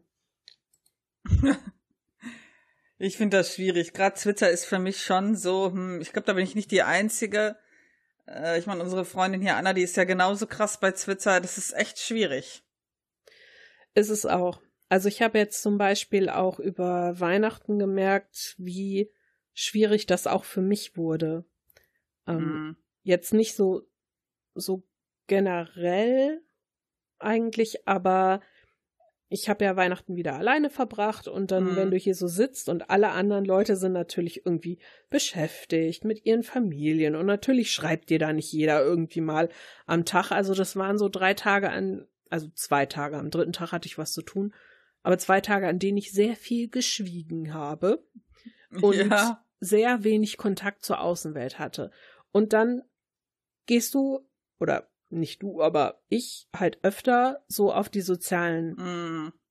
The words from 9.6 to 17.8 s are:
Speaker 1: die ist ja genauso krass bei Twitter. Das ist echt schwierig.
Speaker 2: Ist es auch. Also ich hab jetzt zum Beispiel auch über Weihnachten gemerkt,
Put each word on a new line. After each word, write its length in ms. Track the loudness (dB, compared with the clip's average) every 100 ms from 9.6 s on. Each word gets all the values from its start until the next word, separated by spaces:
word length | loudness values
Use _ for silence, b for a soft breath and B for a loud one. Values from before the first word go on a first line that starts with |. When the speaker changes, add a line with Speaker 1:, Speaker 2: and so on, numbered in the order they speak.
| 2
Speaker 1:
die 80 | 2
ist 160 | 0 2
ja 80 | 2
genauso 420 | 4 2 2 -4
krass 320 | -2 -4 0
bei 120 | -2
Twitter. 500 | 0 -4 -2 2 2
Das 160 | 2 -6
ist 160 | -6
echt 260 | -4 -4 -6
schwierig. 640 | -4 0 0 -2 -8 -16 _ _ _ _ _ _ _ b b b b b b
Speaker 2:
Ist 160 | 0 2
es 160 | 0 0
auch. 360 | 0 -2 -4 _ _ 0
Also 200 | 2 2
ich 120 | 2
hab 140 | 2 2
jetzt 260 | 0 -2
zum 140 | -2 2
Beispiel 520 | 2 0 0 0 2
auch 300 | 2 0 -2
über 600 | -4 -2 -2 0 -2 -2
Weihnachten 580 | 0 2 0 -2 -4
gemerkt, 760 | 0